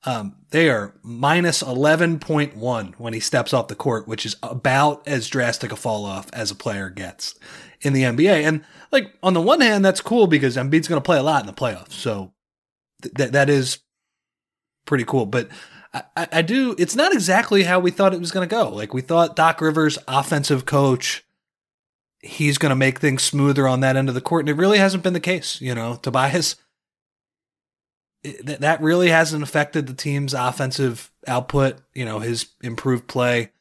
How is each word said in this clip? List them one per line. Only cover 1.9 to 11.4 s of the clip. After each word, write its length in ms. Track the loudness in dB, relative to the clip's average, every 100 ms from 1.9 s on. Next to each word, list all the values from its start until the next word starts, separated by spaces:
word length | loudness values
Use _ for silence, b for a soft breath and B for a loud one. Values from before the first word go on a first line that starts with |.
| 4 2 0
point 360 | -2 -2 -2 -4
one 380 | -4 -4 -6 -12
when 160 | -10
he 60 | -6
steps 320 | -2 -2 0
off 160 | -2 -2
the 60 |
court, 320 | -6 -4 -4 -6
which 180 | -8
is 120 | -8 -8
about 640 | -10 -4 0 4 4 0 -4
as 200 | -6 -4
drastic 440 | -2 -2 -2 -6
a 40 | -8
fall 280 | -4 -4
off 240 | -6 -10 -12
as 180 | -8 -8
a 40 |
player 340 | -6 -8 -6 -8
gets 460 | -10 -14 -12 -14 -14 B B B B
in 120 | -2
the 120 | 0
N 120 | 0 2
B 120 | 4
A. 160 | 4
And, 200 | 2 -2 B B B
like, 220 | -2 -2 _
on 120 | 0
the 60 | 2
one 200 | 4 4
hand, 240 | 4 4
that's 160 | 4 2
cool 260 | 0 4 4
because 300 | 4 2 0
Embiid's 320 | 2 0 2
gonna 120 | -2
play 180 | 2 2
a 40 |
lot 200 | 4 0